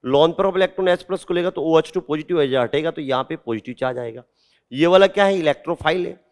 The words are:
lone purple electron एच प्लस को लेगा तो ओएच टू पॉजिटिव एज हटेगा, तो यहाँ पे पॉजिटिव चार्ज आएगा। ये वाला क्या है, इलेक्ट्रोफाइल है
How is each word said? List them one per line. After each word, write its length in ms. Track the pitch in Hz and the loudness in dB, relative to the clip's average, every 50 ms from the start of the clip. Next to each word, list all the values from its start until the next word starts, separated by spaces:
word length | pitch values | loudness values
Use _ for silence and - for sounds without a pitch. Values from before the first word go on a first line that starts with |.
| - | -2
lone 300 | 123 135 143 156 170 170 | 2 4 4 4 4 2
purple 240 | - 196 190 180 | 0 -2 0 0
electron 300 | 190 190 180 - - 185 185 | 0 -2 -2 -2 -2 0 0
एच 140 | 180 180 - | 0 0 -2
प्लस 200 | - 185 185 - | -8 -8 -8 -6
को 100 | - 180 | -4 -4
लेगा 160 | 170 175 185 | -2 -2 -2
तो 140 | 185 - 139 | -4 -4 -2
ओएच 260 | 160 160 160 156 - - | 2 2 2 2 2 -6
टू 60 | 185 | -8
पॉजिटिव 400 | - - 151 156 151 - 180 165 | -4 -4 -6 -6 -4 -2 0 0
एज 140 | 147 131 131 | 0 2 2
हटेगा, 360 | 131 120 113 - 143 156 165 | 0 0 0 -2 -2 -2 -4
तो 100 | 160 - | -6 -6
यहाँ 220 | 151 131 131 127 131 | -6 -4 -2 -2 -2
पे 120 | - 160 | -4 -8
पॉजिटिव 380 | - _ 117 113 107 - 127 123 | -10 _ -6 -6 -6 -6 -10 -8
चार्ज 220 | - 131 127 127 127 | -6 -6 -4 -4 -6
आएगा। 240 | 123 117 110 123 123 _ _ _ _ _ _ _ _ _ | -10 -10 -12 -14 -20 _ _ _ _ _ _ _ _ _
ये 160 | 120 135 156 | -2 0 2
वाला 200 | 175 180 185 196 196 | 6 6 6 6 6
क्या 160 | 185 202 202 | 4 2 2
है, 120 | 196 196 190 | 2 2 0
इलेक्ट्रोफाइल 680 | 160 151 143 - - 156 170 - - 156 165 185 175 | 0 0 -2 -2 -4 -8 -8 -4 -2 -2 -2 -2 -4
है 120 | 175 185 _ _ _ | -8 -10 _ _ _